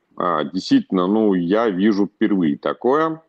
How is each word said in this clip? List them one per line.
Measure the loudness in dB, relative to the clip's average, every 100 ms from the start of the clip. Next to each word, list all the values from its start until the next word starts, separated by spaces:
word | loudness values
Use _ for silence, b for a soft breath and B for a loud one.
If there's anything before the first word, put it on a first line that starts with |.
| _ -6
А, | -2 -2
действительно, | -2 -6 0 0 2 -2 0
ну, | 2 2 0
я | 0 0 0
вижу | 2 2 2 -2
впервые | -2 0 2 0 -2
такое | -4 -4 0 0 0 -4